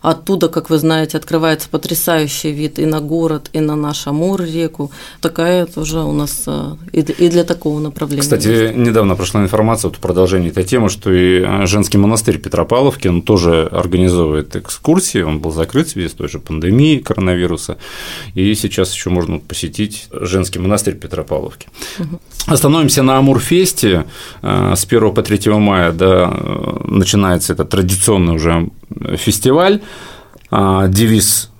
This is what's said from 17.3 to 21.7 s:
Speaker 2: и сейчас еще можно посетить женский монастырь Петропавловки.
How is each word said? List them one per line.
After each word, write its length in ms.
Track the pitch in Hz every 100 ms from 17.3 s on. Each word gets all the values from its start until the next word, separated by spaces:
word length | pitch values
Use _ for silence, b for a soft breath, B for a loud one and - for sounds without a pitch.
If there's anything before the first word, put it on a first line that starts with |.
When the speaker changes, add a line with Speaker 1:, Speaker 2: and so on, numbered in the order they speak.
| 90 87 82 - 85 B B B B 107
Speaker 2:
и 200 | 95 98
сейчас 380 | 104 101 - 92
еще 160 | - 92
можно 280 | 90 82 85
посетить 680 | - - 82 - 107 - -
женский 460 | - 87 95 95 92
монастырь 340 | 92 101 -
Петропавловки. 720 | - - - - 78 - - -